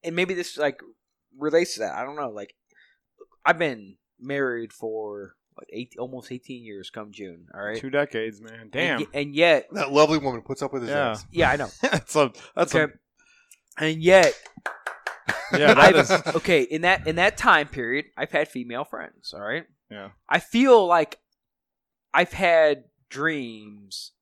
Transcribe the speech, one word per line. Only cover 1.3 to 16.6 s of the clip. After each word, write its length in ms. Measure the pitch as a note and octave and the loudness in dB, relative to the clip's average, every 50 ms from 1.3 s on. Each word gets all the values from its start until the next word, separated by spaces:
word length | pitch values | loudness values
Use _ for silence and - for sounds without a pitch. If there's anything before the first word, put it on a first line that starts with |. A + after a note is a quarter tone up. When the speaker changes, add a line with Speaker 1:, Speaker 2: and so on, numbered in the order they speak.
| _ C3 | _ -8
Speaker 1:
relates 360 | C#3+ D3+ D3 E3+ E3+ - - | -4 0 2 2 0 0 -4
to 60 | G#2 | -8
that. 120 | A2 F#2 C2+ | -6 -6 -6
I 80 | G2 A#2+ | -8 -10
don't 120 | C3+ D3 | -10 -10
know. 140 | D3+ C#3+ B2 | -10 -10 -10
Like, 240 | G#2+ G#2 G2+ _ _ _ _ _ _ _ _ _ _ _ _ _ _ _ - _ _ _ _ | -10 -14 -16 _ _ _ _ _ _ _ _ _ _ _ _ _ _ _ -20 _ _ _ _
I've 120 | D#3+ F3 E3 | 0 2 2
been 400 | E3+ D3+ B2+ A2 G2+ F#2+ F#2+ _ _ _ _ _ | 0 -4 -4 -8 -14 -20 -20 _ _ _ _ _
married 520 | B2 C3+ C#3 C#3+ C3+ B2+ A#2+ A#2 A2+ G#2+ | -12 -8 -4 -4 -2 -2 -4 -6 -8 -12
for 640 | - - - A2 A2 A2 G#2+ G#2 G#2 G2+ G2 F#2+ _ _ _ _ _ | -14 -12 -10 -8 -8 -8 -10 -10 -12 -14 -16 -18 _ _ _ _ _
what, 120 | - - - | -20 -20 -16
eight, 220 | - G#2+ B2 B2 _ - | -14 -14 -14 _ _ -12
almost 320 | B2 B2+ C3 B2+ A#2 - | -12 -12 -12 -16 -14 -14
eighteen 320 | B2+ B2 _ - C3 A#2+ A#2+ | -16 -16 _ -16 -18 -18 -16
years 260 | A2 G2+ G2 F#2 - | -16 -16 -16 -16 -16
come 220 | - A2+ G#2+ G#2+ | -16 -16 -16 -16
June, 340 | G2+ G#2+ G2+ F#2 E2+ E2+ F2 _ - | -16 -16 -16 -16 -16 -20 -20 _ -16
all 60 | G2 | -12
right? 140 | G2+ G#2 A2 A2+ | -10 -8 -8 -8
Speaker 2:
Two 100 | C3 C3+ | -10 -4
decades, 500 | C#3 C#3+ D3 C#3+ - A2+ A2 A2+ G#2+ G2+ | -4 -4 -4 -2 -6 -8 -8 -8 -10 -16
man. 140 | A2 A2+ A2+ A2+ | -20 -20 -20 -20
Speaker 1:
And 100 | A2+ G#2 | -20 -10
Speaker 2:
Damn. 300 | - C3+ E3+ F3 C#3 A#2+ | -6 -4 -2 -2 -2 -4
Speaker 1:
y-, 60 | D3+ - - | -6 -6 -6
and 200 | C#3+ C#3+ C#3+ C#3+ | -8 -8 -6 0
yet 340 | D3+ E3+ E3+ D#3 C3+ - _ | 2 4 4 4 2 0 _
Speaker 3:
That 200 | - G3+ D3+ C#3 | -8 -6 -6 2
lovely 260 | C#3 D3 D3+ D3+ D#3 D#3 | 4 4 6 6 4 0
woman 240 | C#3 C3+ B2 A2+ | -2 -4 -6 -8
puts 200 | - - C3+ - | -10 -10 -10 -8
up 100 | C#3+ C3+ | -8 -8
with 100 | - C3+ | -8 -8
his 80 | A#2+ A#2+ | -6 -4
Speaker 2:
Yeah. 200 | C#3+ D3 C#3 A#2+ | -2 -2 -2 -2
Speaker 3:
ass. 160 | G#2+ G#2+ - - | -4 -6 -12 -10
Speaker 1:
Yeah, 200 | - E3 E3 C3 | -2 0 2 2
I 60 | C3+ | 2
know. 120 | D3 C3+ G2 - | -2 -4 -8 -6
Speaker 2:
<laughs> 80 | - | -4
That's 340 | - C#4 - D3+ - - - | -4 -2 -2 -4 -4 -2 0
a, 160 | D#3 C#3+ B2 - - - - _ | 2 2 2 -2 -12 -20 -10 _
that's 180 | - F3 - - | -2 -2 0 2
a 80 | E3 | 0
Speaker 1:
Okay. 100 | D3+ C#3+ - _ _ _ _ _ _ _ _ _ _ _ - _ _ _ _ - | 0 -2 -6 _ _ _ _ _ _ _ _ _ _ _ -20 _ _ _ _ -6
And 240 | D#3 D#3 D#3+ D#3+ | -4 -4 -4 0
yet, 320 | D#3+ F3 F#3+ F#3+ E3+ C#3+ - - - - _ - _ | 4 6 8 8 8 6 2 -2 -16 -20 _ -12 _
Speaker 2:
<laughs> 880 | - - - _ - - - _ - - - _ - - - - - | -12 -12 -10 _ -14 -16 -12 _ -16 -16 -8 _ -8 -8 -8 -8 -4
Yeah, 220 | - D3 D3 D3 A3 | 0 4 6 6 8
that 40 | - | 10
Speaker 1:
I've, 180 | D#3 F#3+ F#3 | 8 8 8
Speaker 2:
is 140 | D#3 - - F#3+ E3+ - E3+ D#3+ | 6 4 4 2 0 0 -2 -4
Speaker 1:
okay, 260 | E3 - - F3 D3 | -2 0 2 2 2